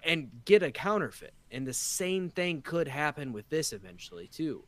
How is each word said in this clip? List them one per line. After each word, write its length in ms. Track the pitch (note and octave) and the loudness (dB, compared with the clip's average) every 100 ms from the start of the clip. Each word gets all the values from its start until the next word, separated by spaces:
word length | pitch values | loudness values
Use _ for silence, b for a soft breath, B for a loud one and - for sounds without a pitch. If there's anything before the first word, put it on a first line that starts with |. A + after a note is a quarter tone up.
and 260 | E3 E3 B2+ A#2+ D3 | 2 0 -2 -8 6
get 160 | G#3 | 8
a 80 | E3 | 8
counterfeit. 640 | - G3 G#3 C3 - - - - | 0 0 2 0 -6 -18 -20 -10
And 160 | B2 C3 | -6 -4
the 80 | |
same 560 | A#2+ - - F#3 F#3 F3+ | -4 -2 -2 0 0 -2
thing 320 | F3+ F3+ D#3 | 0 0 -2
could 260 | - E3+ D3 | -2 0 0
happen 440 | C3+ D3+ D3 C3+ | 0 0 0 -6
with 140 | G#2+ - | -8 -2
this 240 | D#3 D3+ | -2 -2
eventually, 540 | G2+ F#2 F2+ - F2 F2+ | -6 -12 -16 -14 -14 -14
too. 360 | - D#3 G2+ | -6 -4 -4